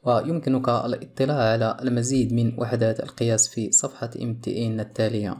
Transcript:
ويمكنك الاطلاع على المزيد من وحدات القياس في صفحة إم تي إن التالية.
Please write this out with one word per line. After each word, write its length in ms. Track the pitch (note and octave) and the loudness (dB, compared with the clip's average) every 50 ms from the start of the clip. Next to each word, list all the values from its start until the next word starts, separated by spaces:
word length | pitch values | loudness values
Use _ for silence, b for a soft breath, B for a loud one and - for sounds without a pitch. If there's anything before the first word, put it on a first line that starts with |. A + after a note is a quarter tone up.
| _ | _
ويمكنك 640 | B2+ A#2+ A2+ - D3 E3+ E3 D3 C#3 C3 B2+ B2+ - | 4 2 4 4 0 -2 -2 0 2 2 2 2 2
الاطلاع 840 | A#2+ A#2 - A#2 A#2+ G2 - - - - C3 C3 D3 C#3+ A#2+ A2 A2+ | 2 2 2 -2 -4 -4 -6 -14 -2 -2 0 0 2 2 4 4 4
على 240 | A2+ A2+ A2 - - - | 2 2 0 -2 -2 -2
المزيد 500 | C3 B2 A#2+ A#2 B2+ C3+ C3 A#2+ G#2+ A#2 | 0 0 0 0 2 2 2 2 2 2
من 280 | A#2 A#2 A#2 A2+ A#2 | 2 2 2 0 -2
وحدات 400 | B2 A#2 B2+ A#2+ A2+ A2+ A2 - | -2 -2 0 2 2 2 0 0
القياس 480 | - - - - B2 A#2 A2+ G#2+ - - | -6 -10 -4 -2 0 0 2 2 0 0
في 240 | - - A2 - - | 0 -4 -4 2 0
صفحة 380 | - - C3+ - - - A#2 A#2 - - | 0 0 0 -6 -6 -8 -8 -8 -6 -6
إم 120 | A#2+ A2+ | -6 -6
تي 320 | A#2 - G#2+ - - A#2 | -6 -6 -6 -4 -2 -2
إن 140 | A2+ A2+ A2 | -2 -2 -4
التالية. 560 | G#2+ - - - A2+ A2 G#2+ G#2+ G#2 G2 F2+ - | -6 -8 -2 -2 -2 0 0 -2 -4 -4 -6 -8